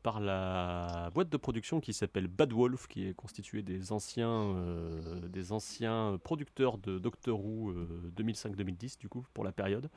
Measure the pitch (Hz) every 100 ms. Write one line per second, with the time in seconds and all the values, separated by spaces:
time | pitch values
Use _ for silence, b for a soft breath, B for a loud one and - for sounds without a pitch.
0 | 117 107 101 95 92 92 90 87 87 85
1 | 85 90 180 147 - 117 - 160 - 107
2 | 101 101 92 92 139 113 123 127 - -
3 | 95 92 - - 101 107 95 92 92 107
4 | - - 117 113 104 92 87 85 85 82
5 | 82 87 87 92 90 107 - - 113 113
6 | 107 95 - 160 147 - 131 110 98 92
7 | 101 - - 110 101 110 107 87 85 85
8 | 85 87 110 107 107 98 95 90 120 -
9 | 98 123 127 - 101 92 98 104 147